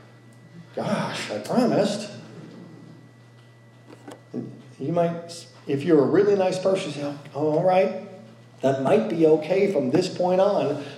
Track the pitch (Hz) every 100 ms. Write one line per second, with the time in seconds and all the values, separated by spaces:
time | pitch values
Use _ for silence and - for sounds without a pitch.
0 | - - - - - - - - 117 202
1 | - - - 104 - 196 247 147 214 -
2 | - - - - - - - - - -
3 | - - - - - - - - - -
4 | - - - 123 - - - - 135 170
5 | 170 170 - - - - - 143 170 156
6 | 127 156 208 202 185 160 196 190 - 147
7 | 143 143 - 135 151 151 180 185 196 -
8 | - - - - - - 131 139 165 208
9 | 220 165 156 156 - 190 202 147 127 151
10 | 180 - 180 185 196 190 139 143 -